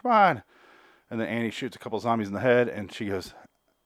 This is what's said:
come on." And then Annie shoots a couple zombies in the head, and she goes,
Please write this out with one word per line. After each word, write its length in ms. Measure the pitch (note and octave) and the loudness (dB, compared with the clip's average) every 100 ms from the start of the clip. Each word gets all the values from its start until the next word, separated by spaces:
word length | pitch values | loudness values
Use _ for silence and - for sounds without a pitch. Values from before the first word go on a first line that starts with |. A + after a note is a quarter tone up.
come 100 | B3 | 0
on." 320 | A3 F#3+ B2 - _ _ _ _ _ _ | 4 6 4 -8 _ _ _ _ _ _
And 80 | A#2 | -6
then 60 | G#2+ | -4
Annie 240 | A#2 A2+ | -2 -4
shoots 240 | - B2+ - | -4 -10 -10
a 40 | |
couple 200 | A#2 G#2+ | -8 -6
zombies 280 | A#2 A#2 G2+ | 0 0 0
in 60 | |
the 60 | G2 | -2
head, 280 | B2+ A#2+ A#2+ | 2 4 4
and 220 | G2+ G2 | -2 -10
she 140 | - G#2 | -8 -6
goes, 280 | G2 - - - _ _ _ | -6 -6 -18 -20 _ _ _